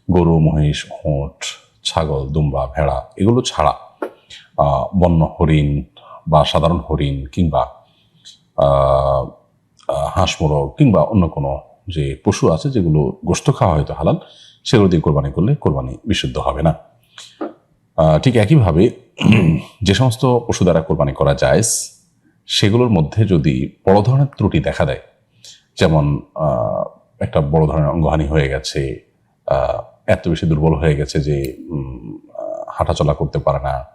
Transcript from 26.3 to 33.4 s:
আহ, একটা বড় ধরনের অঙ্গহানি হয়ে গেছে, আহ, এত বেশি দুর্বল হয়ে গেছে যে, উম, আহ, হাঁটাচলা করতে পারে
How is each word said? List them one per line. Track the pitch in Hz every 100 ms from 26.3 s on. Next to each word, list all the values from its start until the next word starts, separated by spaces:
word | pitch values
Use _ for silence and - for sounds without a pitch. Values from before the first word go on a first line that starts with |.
| -
আহ, | 76 62 53 50 - - _ -
একটা | - 87
বড় | 71 80 78
ধরনের | 76 73
অঙ্গহানি | 82 76 78 71
হয়ে | 78 69
গেছে, | 67 - - 67 - _ _ _ _ -
আহ, | 67 65 - - _ -
এত | 95 87
বেশি | 80 80
দুর্বল | 76 80 73
হয়ে | 80 71
গেছে | 73 82
যে, | 71 71 65 - -
উম, | 78 67 62 55 50 -
আহ, | 60 50 50 -
হাঁটাচলা | - 80 85 76
করতে | 73 76
পারে | 76